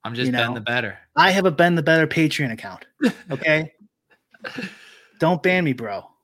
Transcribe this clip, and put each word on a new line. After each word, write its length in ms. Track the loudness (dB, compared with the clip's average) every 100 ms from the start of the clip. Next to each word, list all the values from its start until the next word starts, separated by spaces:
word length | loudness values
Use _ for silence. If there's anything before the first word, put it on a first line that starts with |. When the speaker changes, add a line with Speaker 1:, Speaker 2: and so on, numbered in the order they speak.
Speaker 1:
I'm 140 | -10 -4
just 100 | -2
Speaker 2:
You 60 |
Speaker 1:
Ben 160 | 0 -2
Speaker 2:
know? 60 |
Speaker 1:
the 60 | -4
Better. 380 | -4 -4 -4 -12 _
Speaker 2:
I 160 | 2 4
have 160 | 4 2
a 60 |
Ben 240 | 2 2 4
the 60 |
Better 260 | 4 2 2
Patreon 420 | 2 0 0 -4
account." 340 | -6 -12 -16 -20 _ -2 -2 -10
Okay? 420 | -4 0 0 0 _ _ _ _ _ _ _
Speaker 1:
<laughs> 760 | -14 -12 -12 -14 -20 -20 _ _
Speaker 2:
Don't 240 | 0 2
ban 180 | 0 2
me, 120 | 0
bro. 300 | -2 -6 -8 -12 _